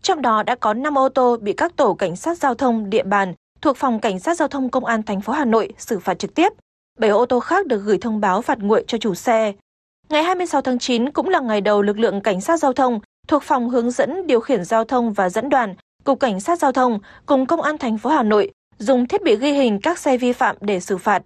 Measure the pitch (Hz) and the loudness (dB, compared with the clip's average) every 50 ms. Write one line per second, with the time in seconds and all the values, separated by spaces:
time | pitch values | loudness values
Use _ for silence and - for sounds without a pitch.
0 | - - 370 311 262 240 220 214 202 190 247 240 - 220 214 233 269 302 294 269 | 0 0 -2 0 2 2 2 2 2 0 -4 0 0 -2 -2 0 -2 0 2 2
1 | 269 269 269 269 254 247 240 226 208 208 185 - 294 349 - - 285 214 175 - | 2 2 2 2 2 2 2 0 -2 -4 -2 -2 -2 -4 0 2 2 2 2 0
2 | 202 175 170 180 - 320 339 339 - 277 240 - 277 254 233 220 214 196 214 220 | -2 -4 -4 -4 -4 -4 -4 0 0 -2 0 0 0 0 0 0 -2 -2 -2 -2
3 | - 190 202 202 196 185 165 _ _ _ _ _ - 220 254 - 294 269 233 214 | 0 2 0 0 0 -2 -6 _ _ _ _ _ -2 -2 -2 0 0 -2 0 0
4 | - 226 185 185 - 320 339 - 311 277 - 277 262 247 - 262 247 - 233 220 | -2 -2 -4 -2 -2 -4 0 0 -2 -2 -2 -4 -4 -2 -2 -2 -2 0 -2 -2
5 | 214 - 202 190 208 214 240 311 294 226 214 226 185 - - - - - 240 180 | -2 -4 -6 -6 -4 -4 -2 -2 0 2 2 2 0 -2 -8 -16 -8 -6 -6 -4
6 | - 202 180 - - 165 _ 294 330 415 453 _ _ _ _ _ _ _ _ - | -2 -4 -4 -4 -6 -4 _ 2 2 2 0 _ _ _ _ _ _ _ _ 0
7 | 220 214 208 202 247 247 254 240 - - 330 381 403 285 247 202 196 208 208 180 | 2 2 4 4 2 2 2 0 0 0 0 0 2 0 -2 -2 0 0 0 0
8 | - 240 220 214 208 196 180 208 247 - 277 233 202 202 220 196 - - 240 220 | 0 -4 -4 0 0 0 0 0 0 -2 -2 -2 0 2 2 2 0 -2 -6 -2
9 | - 220 175 - - 254 233 220 220 208 196 _ _ _ _ _ _ _ _ _ | -2 -4 -4 -2 0 2 2 2 2 -2 -4 _ _ _ _ _ _ _ _ _
10 | _ _ 311 302 320 349 370 359 359 330 - 285 262 262 254 240 - - 247 233 | _ _ 0 0 2 2 0 -2 -2 0 0 -2 0 0 -2 -2 -2 -2 0 0
11 | 233 294 - - - 370 370 320 262 233 214 208 190 208 208 208 202 208 202 208 | 0 0 -2 -2 0 0 0 0 0 0 -2 0 2 2 2 2 2 0 0 0
12 | 226 208 185 196 196 226 190 185 202 - 339 330 302 269 254 - 269 254 240 214 | 0 0 0 0 -2 -2 -2 -2 0 0 0 2 2 0 2 2 0 0 0 -4
13 | - _ _ _ _ - 311 285 - - 311 254 240 240 247 247 233 240 247 - | -8 _ _ _ _ 0 0 0 2 0 0 0 0 0 0 0 0 0 0 0
14 | - - 302 381 359 311 262 226 233 - 269 196 175 - 226 220 226 226 269 247 | -2 -2 -2 -6 0 0 0 0 2 0 -2 -2 0 0 0 0 0 0 0 0
15 | 233 226 202 208 190 185 180 220 226 285 285 262 233 202 185 _ _ _ _ _ | 0 0 0 0 -2 0 -2 -2 -2 0 0 0 0 -2 -6 _ _ _ _ _
16 | _ - 269 - 285 247 196 185 - - 349 339 311 269 247 269 254 247 226 208 | _ -2 0 0 0 -2 -2 -2 -2 -2 -2 2 2 0 2 2 0 0 0 -4
17 | - - - - _ - 294 262 262 - 339 330 - 294 311 302 285 240 220 214 | -8 -14 -20 -20 _ 0 2 2 2 0 -2 0 0 -4 -4 -4 -4 -4 -4 -2
18 | - 247 320 294 233 208 214 208 - - _ _ _ _ _ _ 208 220 269 247 | 0 0 0 2 2 2 2 2 2 0 _ _ _ _ _ _ 0 2 2 2
19 | 247 247 370 415 403 320 214 214 262 294 285 285 269 233 208 202 - 320 349 - | 2 0 -2 0 2 2 2 2 2 0 2 2 2 2 0 0 -2 -2 -4 0
20 | - 294 262 240 254 247 240 - 254 214 - - - 208 202 180 - - 202 180 | 0 0 0 2 2 -2 0 2 0 0 0 -2 -4 -2 -2 -2 -2 -4 -6 -2
21 | - 214 202 175 - | 0 0 0 0 -2